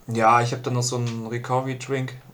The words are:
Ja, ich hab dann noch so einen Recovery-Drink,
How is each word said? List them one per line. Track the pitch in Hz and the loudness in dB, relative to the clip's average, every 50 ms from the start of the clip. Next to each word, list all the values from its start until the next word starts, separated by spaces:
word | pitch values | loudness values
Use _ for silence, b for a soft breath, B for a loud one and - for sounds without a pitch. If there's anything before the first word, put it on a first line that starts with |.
| b b | b b
Ja, | 113 113 110 110 120 120 | 0 4 6 6 6 6
ich | 117 123 | 4 2
hab | 127 120 - | -2 -4 -4
dann | - 123 | -2 -2
noch | 123 123 | 0 0
so | - 131 123 | 0 -2 -2
einen | 120 117 113 113 113 113 | -2 -2 -4 -6 -6 -6
Recovery-Drink, | 117 120 120 - 127 127 131 135 127 123 - - 139 131 131 127 - - - - | -6 -6 -4 0 0 0 0 -2 -4 -6 -6 -4 -4 -4 -4 -4 -8 -12 -18 -20